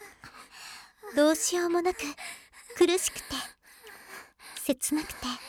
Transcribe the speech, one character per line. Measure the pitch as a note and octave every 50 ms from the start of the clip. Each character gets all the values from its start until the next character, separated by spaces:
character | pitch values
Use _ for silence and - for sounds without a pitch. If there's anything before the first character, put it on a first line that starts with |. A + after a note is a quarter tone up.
| G#4 G4 - - - - - - - - - - - - - - - - _ _ - G#4 B3
ど | C4+ D4 D#4
う | D#4+
し | D#4 - - F4
よ | F4 F4
う | E4+
も | E4+ F4
な | E4+ F#4 F4+
く、 | - C#4+ C#4+ C#4+ - - - - - - - - - - - A#4+
苦 | - F4 E4+ F4
し | F#4 - -
く | - -
て、 | - - - C4 - - - _ _ - - - - - - - - - - - - - _ _ - - - - -
切 | - C4 C4 - - D4+
な | D#4 D#4
く | - -
て、 | - - B3 B3 - -